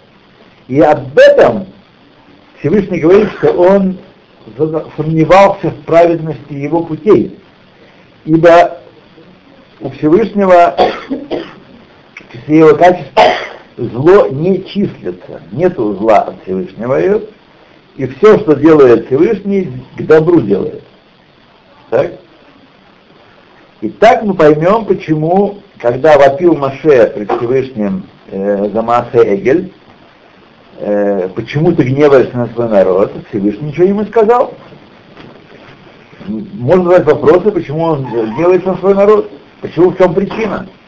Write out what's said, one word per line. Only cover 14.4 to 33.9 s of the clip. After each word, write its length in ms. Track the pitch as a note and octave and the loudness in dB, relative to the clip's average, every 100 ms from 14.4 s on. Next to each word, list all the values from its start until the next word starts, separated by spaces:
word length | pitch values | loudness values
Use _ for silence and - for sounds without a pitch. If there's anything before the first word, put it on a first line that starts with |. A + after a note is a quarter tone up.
| F3 F#3 - | -2 -4 -4
числится. 760 | G3 F#3 - F2+ F2+ - C#2 E2 | -6 -6 -6 -12 -12 -16 -20 -12
Нету 440 | A#2 F3+ D#3 G#2+ F#2+ | -4 -2 -2 -4 -2
зла 240 | A2 G2 | 2 2
от 240 | - F#2+ | 0 -8
Всевышнего. 760 | - F#2 - - A#2+ D3 F3+ G#3 - - _ _ _ _ _ - | -8 -8 -8 -10 -4 -2 0 -2 -6 -18 _ _ _ _ _ -10
И 120 | B2+ | -10
все, 320 | - G#3 G3 | 2 4 4
что 140 | - | 2
делает 540 | C#3 D#3 D#3 B2+ A2+ - | 2 4 6 6 4 0
Всевышний, 640 | C3+ G3+ G#3+ G3 G3 D#3+ B2+ - - | 0 0 -2 -4 -4 -4 -10 -16 -8
к 40 | |
добру 380 | G#2+ D#3 D#3+ E3 | 2 2 4 2
делает. 420 | G2+ F#2+ F#2 G2+ - _ _ _ _ _ _ _ _ _ _ | 0 -4 -4 -12 -20 _ _ _ _ _ _ _ _ _ _
Так? 240 | A#2 - - _ _ _ _ _ _ _ _ _ _ _ _ _ _ _ _ | -4 -4 -8 _ _ _ _ _ _ _ _ _ _ _ _ _ _ _ _
И 80 | - | -12
так 340 | - E3 A3+ | 0 2 2
мы 100 | G#3+ | -2
поймем, 520 | F3 D3+ D3+ F3 A3+ G3+ | 0 2 2 0 -2 -2
почему, 720 | F3+ - D#3 D#3 F#3+ G3+ G3 - - | -6 -4 -4 -2 -2 -2 -6 -20 -6
когда 380 | A#2+ C3 D#3 C#3+ | -4 0 2 4
вопил 380 | C#3 C#3 F3 C#3+ | 4 2 0 0
Моше 520 | C3+ - D#3+ C3 G#2+ | -2 -2 2 4 2
пред 240 | G#2 G2+ | -2 -6
Всевышним, 720 | A#2+ A#2+ C3 - G#2+ G2+ F#2 - _ - | -6 -2 -4 -4 -6 -6 -6 -10 _ -14
э, 420 | G2 G2+ G2+ G#2 | -6 -4 -2 -2
за 120 | G#2+ | -4
Маасе 540 | A2+ A#2+ A#2+ A#2+ A2 G2 | -2 -2 0 0 2 0
Эгель, 380 | G#2 E3 - - _ _ _ _ _ _ _ _ _ - | 0 -2 -4 -16 _ _ _ _ _ _ _ _ _ -10
э, 520 | G2 G#2 G2+ G2 F#2 A#2 | -4 -2 -2 -2 -6 -8
"Почему 380 | A#2 C#3+ E3+ | -8 -2 0
ты 100 | D#3+ | 0
гневаешься 540 | B2+ C3+ D3 C3+ A2 A#2+ | 0 2 4 4 2 -4
на 100 | A#2 | -6
свой 220 | A#2+ A#2 | -6 -2
народ?" 420 | G2+ F#2 F#2 G#2+ D#3 - | 2 2 0 -2 -6 -10
Всевышний 400 | G#2+ G2+ G2+ D3+ | -6 -4 -6 -8
ничего 160 | C#3+ | -2
ему 160 | F#3 | 0